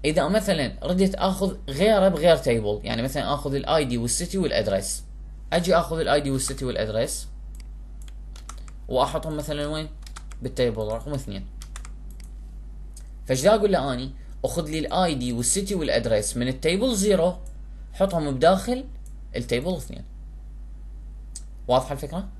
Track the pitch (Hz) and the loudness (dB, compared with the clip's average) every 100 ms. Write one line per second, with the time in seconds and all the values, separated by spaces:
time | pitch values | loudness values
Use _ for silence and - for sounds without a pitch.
0 | 147 156 151 214 202 165 127 - - 180 | 4 4 4 4 4 0 0 -4 0 4
1 | 190 - 190 185 190 - - 135 202 208 | 4 4 0 2 0 -2 -6 2 6 8
2 | 190 156 170 156 - 117 104 104 101 113 | 6 6 8 8 6 2 2 -2 -2 -2
3 | 127 143 104 143 143 139 - 160 139 120 | 0 0 0 0 0 -2 2 4 4 0
4 | 120 - 175 190 175 - 104 98 98 - | 0 -2 -2 0 2 2 2 2 0 -6
5 | - - - - - 165 175 170 165 165 | -8 -12 -12 -12 0 0 4 4 4 -2
6 | 156 143 143 135 - 135 131 107 110 110 | 2 2 2 0 -2 -4 -4 -2 0 0
7 | 139 - - - - - - - - - | 0 -2 -8 -12 -12 -12 -12 -12 -14 -14
8 | - - - - - - - - - 127 | -14 -12 -12 -14 -12 -12 -12 -14 -2 2
9 | 135 160 160 156 143 147 147 156 156 - | 2 0 -4 -4 -4 -4 -2 -4 -6 -10
10 | - - - - 123 - 123 110 107 113 | -12 -12 -12 -8 -8 2 2 2 -2 -4
11 | 139 143 - 98 95 - - - - - | -4 -6 -6 -8 -10 -12 -12 -12 -12 -12
12 | - - - - - - - - - - | -14 -14 -14 -12 -12 -12 -14 -14 -14 -14
13 | - - - 131 160 220 202 180 139 123 | -14 -12 -2 4 6 6 6 4 2 -2
14 | 131 - - - 170 - 151 156 151 160 | -4 -10 -14 -6 -4 -2 -2 -2 0 2
15 | 180 139 123 117 120 190 190 196 156 113 | 2 2 -2 0 0 0 0 -2 2 2
16 | 113 107 107 120 123 131 160 185 254 214 | 4 2 2 -2 -2 0 2 2 2 2
17 | 202 185 170 180 - - - - - - | 4 4 4 0 -10 -12 -12 -12 -12 0
18 | 190 170 151 131 160 190 220 254 269 - | 2 2 0 6 6 6 2 -2 -4 -12
19 | - - - - 120 120 156 175 - - | -12 -14 -8 -6 0 0 0 -4 -6 -12
20 | - - - - - - - - - - | -12 -14 -14 -14 -14 -12 -14 -14 -14 -12
21 | - - - - - - - 127 - 135 | -12 -12 -12 -12 -14 -14 2 2 2 -6
22 | 147 165 196 - | -4 -6 -6 -10